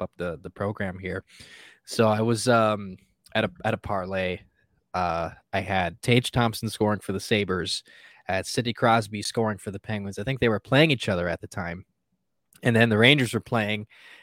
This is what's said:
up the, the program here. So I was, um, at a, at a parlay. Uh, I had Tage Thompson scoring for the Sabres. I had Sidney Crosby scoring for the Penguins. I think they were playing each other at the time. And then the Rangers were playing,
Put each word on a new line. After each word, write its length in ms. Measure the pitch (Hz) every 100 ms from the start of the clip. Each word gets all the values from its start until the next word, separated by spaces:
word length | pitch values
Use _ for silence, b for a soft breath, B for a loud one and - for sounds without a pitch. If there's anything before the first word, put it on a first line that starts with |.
up 80 | 92 -
the, 200 | 87 78
the 80 | 95
program 480 | - 101 104 98 90
here. 240 | 92 92 - B B B B B
So 240 | - - 113
I 140 | 107
was, 260 | 113 113 127
um, 480 | 117 110 104 98 92 _ _ -
at 120 | 110
a, 60 | 110 -
at 80 | 110
a 40 | 110
parlay. 640 | - 101 92 95 92 87 - _ _ _ _
Uh, 360 | 90 87 85 82 - _
I 80 | 98
had 420 | 95 95 85 87
Tage 300 | - 120 -
Thompson 360 | 131 117 107 113
scoring 300 | - 107 104
for 140 | -
the 80 | 95
Sabres. 640 | - 110 98 92 82 - - B B B B
I 40 |
had 120 | 92 90
Sidney 260 | - 123
Crosby 500 | 113 120 117 101 104
scoring 360 | 98 - 110 101
for 120 | -
the 80 | 98
Penguins. 400 | - 107 98 95
I 60 |
think 160 | 104 135
they 80 | 120
were 100 | 104
playing 320 | - 131 160
each 180 | 131 -
other 200 | 92 87
at 120 | 82
the 60 | -
time. 380 | - 85 87 - _ _ _ _ _ _ _
And 100 | 127
then 140 | 113 117
the 100 | 107
Rangers 340 | 120 147 120
were 60 | 113
playing, 480 | - 120 104 107 104 B B B